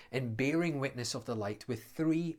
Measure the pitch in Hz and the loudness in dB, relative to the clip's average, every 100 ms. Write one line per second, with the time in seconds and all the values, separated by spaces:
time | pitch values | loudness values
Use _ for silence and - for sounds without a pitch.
0 | - 123 123 110 135 156 170 143 135 123 | -4 -2 -2 0 2 4 2 2 -2 -2
1 | 120 131 113 113 101 107 - 113 - - | -4 -4 -4 -2 -2 -4 -4 -6 -4 0
2 | 160 160 170 | 2 4 2